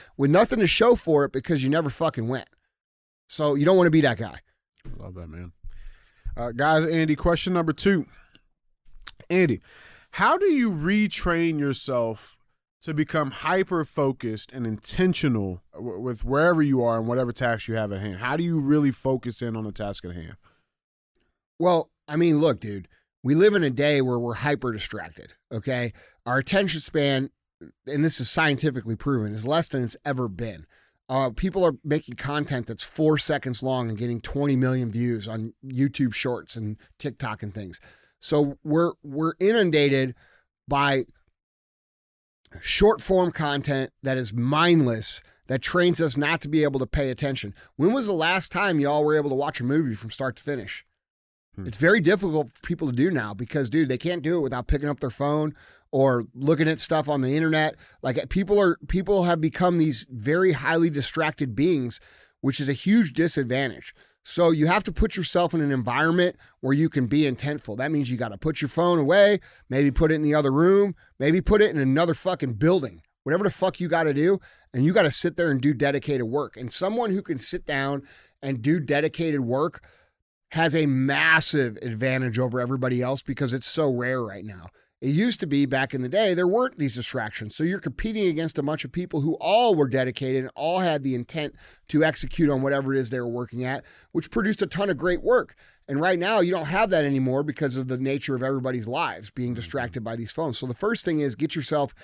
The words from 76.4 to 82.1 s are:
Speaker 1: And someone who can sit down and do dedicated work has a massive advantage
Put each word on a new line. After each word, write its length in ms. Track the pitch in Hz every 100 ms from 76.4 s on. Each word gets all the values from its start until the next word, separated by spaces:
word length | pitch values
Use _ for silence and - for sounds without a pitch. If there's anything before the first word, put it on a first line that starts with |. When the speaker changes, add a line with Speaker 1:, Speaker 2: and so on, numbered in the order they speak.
| 131 110
Speaker 1:
And 160 | 123
someone 380 | - 185 233 226
who 100 | 190
can 160 | - -
sit 260 | - 180
down 380 | - 139 139 143 139 - _ _
and 180 | 139 127
do 200 | 139 170
dedicated 640 | 143 143 156 - 165 143
work 420 | 117 131 165 - _ _ _ _ _ _ _
has 240 | 160 165
a 120 | 160 147
massive 880 | 131 135 143 160 160 - 147 123 107
advantage 560 | 123 110 131